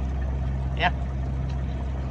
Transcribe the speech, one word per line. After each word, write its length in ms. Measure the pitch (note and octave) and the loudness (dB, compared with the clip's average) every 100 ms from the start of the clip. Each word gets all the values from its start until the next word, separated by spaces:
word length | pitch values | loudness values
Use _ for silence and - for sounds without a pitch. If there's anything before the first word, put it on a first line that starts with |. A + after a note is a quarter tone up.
| - - - - - - - - | 0 0 0 0 0 0 0 2
Yeah. 140 | F3 - - - - - - - - - - - - | 2 2 0 -2 -2 0 0 0 -2 -2 -2 -2 -2